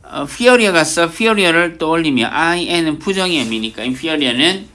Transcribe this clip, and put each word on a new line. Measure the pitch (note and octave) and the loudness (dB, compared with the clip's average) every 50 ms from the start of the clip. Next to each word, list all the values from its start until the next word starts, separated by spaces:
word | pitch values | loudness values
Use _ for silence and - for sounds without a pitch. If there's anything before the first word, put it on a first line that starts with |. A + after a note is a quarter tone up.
어, | _ - - - | _ -12 -10 -10
inferior가 | C#3+ C#3+ - - A#3+ B3 B3+ A#3+ A3 G3 F3+ E3 | -8 -8 -6 2 4 6 6 6 4 4 4 2
superior를 | D#3 D#3 - E3+ E3+ E3+ E3 - A3+ A3+ A3 G#3 F#3+ E3+ E3 E3+ F3 E3+ E3 - | 2 2 2 0 0 0 0 0 0 2 2 2 2 2 4 2 0 0 -2 -4
떠올리며 | E3 D#3 E3 E3+ E3 D3+ C3+ B2 A2+ | -2 0 0 0 0 0 0 0 0
아이엔은 | - - C#3+ D#3+ E3 F3 F3 E3+ - F3 E3+ E3 D#3 D3+ D#3 | -2 -2 0 0 0 0 -2 -2 -2 -2 0 0 -2 -4 -4
부정의 | - G3+ F#3+ F#3+ F#3 F3+ E3+ C#3+ | -4 -4 -2 -2 -2 -2 -2 -2
의미니까 | A#2+ A2+ A2+ A2 A2 A2 G#2+ - | -2 -4 -4 -6 -6 -8 -8 -8
inferior는 | A2 B2+ B2+ C3 D#3 D#3+ D#3 D3+ C#3+ B2 A#2 B2 D3+ F3 F#3+ G3 G3+ - | -6 -6 -6 -6 -4 -4 -2 0 0 0 0 2 0 0 0 -2 -10 -16